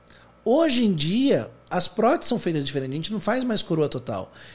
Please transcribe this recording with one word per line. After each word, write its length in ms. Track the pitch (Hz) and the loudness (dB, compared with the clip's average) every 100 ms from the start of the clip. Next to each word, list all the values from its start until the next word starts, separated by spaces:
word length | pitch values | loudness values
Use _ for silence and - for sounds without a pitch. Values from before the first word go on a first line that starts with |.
| - - - _ | -20 -20 -20 _
Hoje 400 | - 269 330 247 | 2 4 4 4
em 80 | 226 | 2
dia, 580 | 170 147 214 269 175 110 - - | 2 0 2 4 2 0 -12 -6
as 180 | 180 175 | -4 -2
próteses 380 | - 220 330 - | 2 2 2 0
são 100 | 240 | -2
feitas 240 | - 160 135 | -2 -2 -2
diferente, 240 | 139 131 | -4 -4
a 40 | 143 | -4
gente 160 | 165 | -6
não 40 | 214 | -4
faz 240 | - 247 | -2 -2
mais 180 | 254 208 | -2 -2
coroa 260 | - 160 147 | -2 0 0
total. 420 | 131 113 101 92 - - | -4 -6 -8 -8 -14 -20